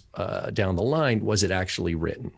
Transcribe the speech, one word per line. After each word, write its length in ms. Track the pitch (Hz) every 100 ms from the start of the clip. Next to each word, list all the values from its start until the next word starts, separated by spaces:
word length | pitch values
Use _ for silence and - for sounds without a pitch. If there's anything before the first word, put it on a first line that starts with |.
| -
uh, 360 | - 92 - -
down 260 | - 95 90
the 60 |
line, 420 | 113 156 143 110
was 180 | 104 107
it 80 | 98
actually 440 | 92 92 - 87
written. 380 | 82 80 - -